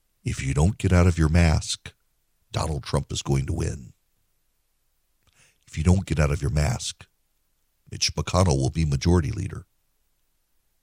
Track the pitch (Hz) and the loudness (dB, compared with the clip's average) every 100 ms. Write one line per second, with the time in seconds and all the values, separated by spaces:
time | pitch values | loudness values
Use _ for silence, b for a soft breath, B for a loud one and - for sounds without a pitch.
0 | _ _ 123 - 65 67 82 - 92 90 | _ _ -8 -6 -4 0 0 0 2 4
1 | 90 82 78 85 85 78 - - - _ | 4 2 2 4 4 2 -2 -10 -12 _
2 | _ _ _ _ _ - 80 73 - 73 | _ _ _ _ _ -6 -4 -6 -4 -4
3 | - - - 69 65 80 76 69 62 _ | -4 -8 -2 -2 -2 -4 -6 -8 -14 _
4 | _ _ _ _ _ _ _ _ _ _ | _ _ _ _ _ _ _ _ _ _
5 | _ _ _ b b b _ - 80 95 | _ _ _ b b b _ -2 2 2
6 | 85 78 73 71 120 76 71 62 - - | 2 0 0 0 -2 0 0 -2 -8 -12
7 | - _ _ _ _ _ _ _ - - | -20 _ _ _ _ _ _ _ -16 -6
8 | - - 76 87 92 67 65 80 78 69 | -6 -4 0 2 4 4 0 0 0 0
9 | 85 90 71 - - - - _ _ _ | 2 2 2 -6 -8 -10 -16 _ _ _
10 | _ _ _ _ _ _ _ _ | _ _ _ _ _ _ _ _